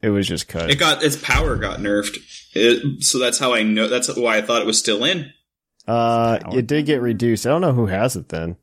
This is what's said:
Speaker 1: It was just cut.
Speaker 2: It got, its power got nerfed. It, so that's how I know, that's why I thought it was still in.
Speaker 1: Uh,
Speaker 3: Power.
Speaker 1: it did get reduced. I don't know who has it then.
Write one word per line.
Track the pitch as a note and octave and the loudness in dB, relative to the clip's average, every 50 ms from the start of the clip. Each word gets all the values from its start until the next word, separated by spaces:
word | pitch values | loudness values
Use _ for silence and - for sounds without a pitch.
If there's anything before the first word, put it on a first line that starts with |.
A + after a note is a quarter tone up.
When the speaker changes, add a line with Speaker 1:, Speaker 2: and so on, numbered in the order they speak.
Speaker 1:
It | - A2 | 0 2
was | G#2 G2+ G2 F2+ | 2 2 0 0
just | F#2 D#2+ - _ | -2 -6 -6 _
cut. | - E2 E2 D#2+ | -6 -6 -2 -2
Speaker 2:
It | - C#3 | 0 2
got, | F3 D#3 D3+ - - | 2 0 2 2 0
its | D3+ C#3 | -2 -2
power | - - - B2+ C3+ D#3+ D#3 B2 G#2+ | -2 -2 0 0 2 2 0 -2 -2
got | G#2+ G2 - - | -4 -6 -6 -4
nerfed. | G2+ G2+ G2+ G#2 G#2 - - - - - - - - _ - | -2 0 0 0 0 -2 -8 -10 -16 -16 -20 -20 -20 _ -2
It, | F#2 G#2+ A#2 A#2+ - - C#3+ C#3 - - | 2 4 4 4 4 0 -4 -4 -2 -2
so | - - C3 | -2 0 0
that's | B2+ A#2+ A#2 - | 0 0 0 0
how | C#3+ B2+ B2 | 0 0 0
I | A2+ G#2+ | 2 2
know, | G#2+ G#2+ G#2+ A2 G#2+ | 2 2 0 0 0
that's | B2 B2 B2 - C3 | 0 -2 -2 -2 -2
why | A#2+ A#2+ A#2 A2 G#2+ | 0 0 2 2 2
I | |
thought | G#2 A2 A#2 A#2 | 2 2 0 0
it | G2+ A#2 | 2 2
was | A2 - | 0 0
still | - - G#2+ G2+ A#2+ | 2 0 0 0 2
in. | D3+ F#3+ F3 C#3+ C3+ - _ _ _ _ _ _ _ _ _ _ - | 0 0 -2 -4 -10 -16 _ _ _ _ _ _ _ _ _ _ -2
Speaker 1:
Uh, | A2+ A#2 A#2 A#2 A#2 A#2 A#2 A#2 A2+ - | 0 2 2 2 2 2 2 2 0 0
Speaker 3:
Power. | - - F#2+ B2+ | -2 -2 -2 -2
Speaker 1:
it | A#2+ A2 | 0 0
did | D3 D3+ D3+ | 0 0 2
get | C#3+ D3+ C3 | 0 0 0
reduced. | A#2+ A#2+ A2+ G2 A#2+ A#2+ A#2 G#2 - | 2 0 0 0 2 2 2 2 2
I | A#2 | 0
don't | C#3+ E3+ | 0 2
know | F#3 E3 C3 | 2 2 2
who | B2 A#2 G2+ | 2 2 0
has | F#2 F#2+ A2+ C3 - | 0 0 0 -2 -2
it | F2+ - _ | -4 -10 _
then. | - E2 E2 E2 F2+ - | -8 -6 -6 -6 -8 -10